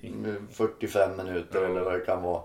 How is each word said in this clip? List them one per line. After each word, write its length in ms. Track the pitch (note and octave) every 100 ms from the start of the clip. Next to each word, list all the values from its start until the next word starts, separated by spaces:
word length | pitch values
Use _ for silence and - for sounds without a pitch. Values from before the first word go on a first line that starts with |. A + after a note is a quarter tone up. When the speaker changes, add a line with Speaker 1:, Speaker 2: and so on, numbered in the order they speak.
Speaker 1:
mm, 440 | - G#2+ G#2+ G2+ G#2+
fyrtiofem 640 | - A2 - G#2+ G#2 F#2+ F#2+
minuter 440 | F#2 F2+ E2+ F#2+
Speaker 2:
Ja. 60 | F#2
Speaker 1:
eller 120 | F#2
vad 120 | F#2
det 120 | F2+ F#2+
kan 160 | F#2
vara. 180 | F2+ E2